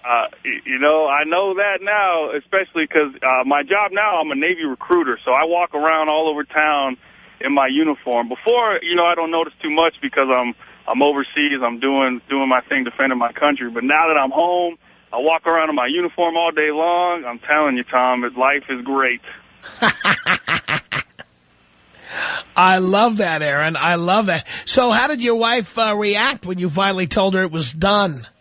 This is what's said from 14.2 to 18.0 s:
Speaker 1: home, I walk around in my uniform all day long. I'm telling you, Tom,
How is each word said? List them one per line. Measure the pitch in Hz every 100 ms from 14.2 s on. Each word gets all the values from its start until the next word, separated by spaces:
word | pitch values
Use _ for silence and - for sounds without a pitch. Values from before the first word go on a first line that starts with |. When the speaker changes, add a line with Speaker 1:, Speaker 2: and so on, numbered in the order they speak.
| 135
Speaker 1:
home, | 143 170 180 175 165 _ _ _
I | 117
walk | 151 165
around | 165 165 156
in |
my | 143 123
uniform | 165 175 - 170 165
all | 170
day | 151 151
long. | 147 170 175 175 175 127
I'm | 120
telling | - 151 147
you, | 127
Tom, | 120 127